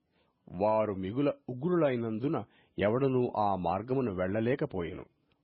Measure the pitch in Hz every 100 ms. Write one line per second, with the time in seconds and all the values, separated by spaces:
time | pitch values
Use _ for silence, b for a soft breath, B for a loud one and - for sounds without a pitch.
0 | _ _ _ _ - 90 107 110 107 95
1 | 92 123 143 139 - 127 165 175 143 123
2 | 113 110 143 139 98 b b - 101 123
3 | 139 127 123 104 104 95 85 95 120 131
4 | 120 92 92 110 117 135 117 92 82 82
5 | - _ _ _